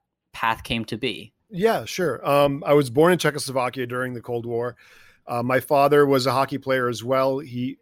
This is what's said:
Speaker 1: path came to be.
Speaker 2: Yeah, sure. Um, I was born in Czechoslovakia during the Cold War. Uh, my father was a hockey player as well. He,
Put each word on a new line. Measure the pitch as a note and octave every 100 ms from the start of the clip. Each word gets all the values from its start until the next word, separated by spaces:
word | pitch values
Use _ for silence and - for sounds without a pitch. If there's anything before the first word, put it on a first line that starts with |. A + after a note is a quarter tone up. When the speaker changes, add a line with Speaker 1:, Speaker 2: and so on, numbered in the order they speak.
| _ _ _
Speaker 1:
path | - A2+ A2+
came | - A#2 A2
to | A2
be. | C3 G2 G#2+ _ _
Speaker 2:
Yeah, | F#3 A3 F#3+ A2
sure. | - F3 A2+ D#3+
Um, | C#3+ C#3+ C#3 E3+
I |
was | D3 C3+
born | A#2 E3
in | F3
Czechoslovakia | D#3 C#3+ C3+ C3 B2 B2+ A#2+
during | B2 B2+ B2
the |
Cold | G#2+ A#2+ A#2
War. | A#2 A#2+ A#2+ - - _ _ -
Uh, | A#2+
my | B2 B2+
father | - C#3+ C#3 D3 C#3+
was | C#3 B2+
a |
hockey | B2+ C3+ C#3
player | C3+ C3 B2
as | A#2
well. | A#2 C3 C3+ C3+
He, | D3 B2 B2+ -